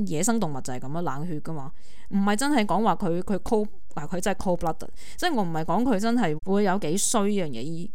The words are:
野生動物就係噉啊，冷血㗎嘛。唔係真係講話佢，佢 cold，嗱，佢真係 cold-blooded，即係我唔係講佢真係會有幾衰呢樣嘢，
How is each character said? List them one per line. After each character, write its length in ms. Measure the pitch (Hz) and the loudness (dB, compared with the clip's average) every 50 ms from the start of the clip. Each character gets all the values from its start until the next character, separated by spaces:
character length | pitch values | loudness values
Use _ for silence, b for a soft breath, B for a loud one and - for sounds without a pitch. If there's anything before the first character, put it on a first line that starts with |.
| 208 | -2
野 160 | 180 165 151 185 | -2 0 0 2
生 160 | 220 226 233 | 2 2 2
動 140 | 196 156 139 | 0 0 -2
物 80 | 131 | -2
就 100 | - - 127 | -2 -4 -4
係 40 | 127 | -4
噉 200 | 131 131 147 170 | -4 -4 -2 -2
啊， 20 | |
冷 260 | 180 151 131 143 156 | -2 -2 -2 -4 -4
血 140 | 180 160 151 | -4 -4 -4
㗎 140 | - 160 160 | -4 -4 -4
嘛。 180 | 147 135 139 - b b b b b b b | -4 -4 -4 -4 b b b b b b b
唔 60 | - | 0
係 200 | 196 196 202 208 | 0 2 2 2
真 160 | 214 269 285 302 | 2 2 2 2
係 140 | 240 208 | 2 2
講 160 | 196 170 196 226 | 2 2 2 2
話 120 | 208 180 | 2 2
佢， 260 | - 214 165 175 214 220 | 2 0 0 0 0 0
佢 160 | - 202 180 | 0 -2 0
cold， 300 | - - 233 214 214 - - - - - - | 0 2 2 2 2 0 -2 -4 -4 -4 -4
嗱， 120 | 151 147 | -4 -4
佢 140 | 151 196 180 | -2 -2 -2
真 140 | - 208 185 | 0 0 0
係 20 | |
cold-blooded， 520 | - - 190 175 170 175 160 160 - - - - B B B B | 0 0 0 0 0 0 0 0 -2 -2 -4 -4 B B B B
即 100 | B 370 | B 0
係 80 | 359 302 | 0 2
我 80 | 226 190 | 2 0
唔 80 | 170 165 | 0 0
係 120 | 156 160 | 0 0
講 180 | 170 170 208 247 | 2 2 2 4
佢 140 | 277 226 185 | 2 2 2
真 160 | 214 233 233 | 2 2 2
係 220 | 247 220 160 151 151 - | 2 2 2 0 0 0
會 200 | 190 196 202 208 | 0 2 4 4
有 140 | 190 180 202 | 2 2 2
幾 180 | 180 151 165 196 | 0 0 0 0
衰 240 | - - - 220 196 | 0 2 2 2 2
呢 160 | 202 208 196 | 2 2 0
樣 80 | 175 | 0
嘢， 440 | 147 123 110 123 160 165 165 170 - - | 0 -2 -2 -2 -2 -2 -4 -4 -4 -4